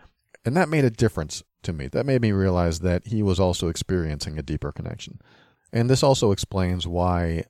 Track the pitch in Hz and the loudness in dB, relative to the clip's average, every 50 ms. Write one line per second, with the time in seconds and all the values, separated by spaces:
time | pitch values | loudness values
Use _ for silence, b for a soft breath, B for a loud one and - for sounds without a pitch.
0 | b b b _ _ _ - - - 117 135 185 180 151 160 151 135 123 110 - | b b b _ _ _ -20 -8 -4 0 2 2 2 2 2 2 2 2 2 2
1 | 120 107 - 90 78 73 - - - _ _ _ - - 85 73 67 67 - 120 | 2 2 2 -2 -6 -6 -8 -12 -14 _ _ _ -8 -8 -6 -6 -6 -4 -4 -2
2 | 127 139 135 123 117 107 101 95 95 95 90 90 87 85 80 80 85 92 87 90 | 0 2 2 2 2 2 2 2 2 2 2 2 2 2 0 0 0 0 0 0
3 | - 104 110 107 104 98 90 90 95 90 85 - 92 82 80 - - - 95 90 | -2 -2 -2 0 0 2 2 2 2 2 2 0 -2 -4 -4 -4 -4 -2 -2 0
4 | 80 78 73 71 - - 76 76 71 - 76 76 - 71 - - 85 82 80 - | 0 -2 -4 -6 -8 -8 -8 -8 -6 -6 -6 -6 -6 -8 -8 -8 -10 -10 -10 -12
5 | - - - b b b b b b b b b b b - 113 117 123 131 127 | -14 -16 -18 b b b b b b b b b b b -2 0 2 2 2 4
6 | - 139 131 - 127 104 98 - - - - 95 92 90 90 90 85 87 85 87 | 4 4 4 4 4 2 2 0 -2 -4 -2 -2 0 0 -2 -2 -4 -4 -2 0
7 | 87 90 90 87 87 82 82 82 - | 0 2 2 0 0 0 -2 -4 -6